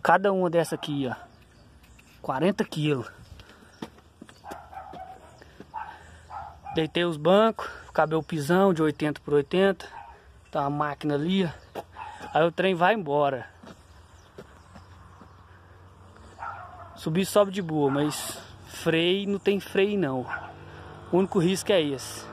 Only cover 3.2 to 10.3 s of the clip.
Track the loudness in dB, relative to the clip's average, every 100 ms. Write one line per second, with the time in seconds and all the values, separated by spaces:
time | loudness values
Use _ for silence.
3.2 | -20 -20 -20 -20 -20 -18 -18 -18 -20 _
4.2 | -20 -20 -18 -18 -16 -18 -18 -18 -18 -20
5.2 | -20 -20 -20 -20 -16 -14 -14 -16 -20 -20
6.2 | -16 -16 -14 -16 -8 -4 -4 -2 -2 0
7.2 | 4 4 4 0 -12 -14 -6 0 2 0
8.2 | -2 -6 2 4 6 4 2 2 -4 -4
9.2 | 0 0 2 2 2 2 -8 -16 -18 -20
10.2 | -20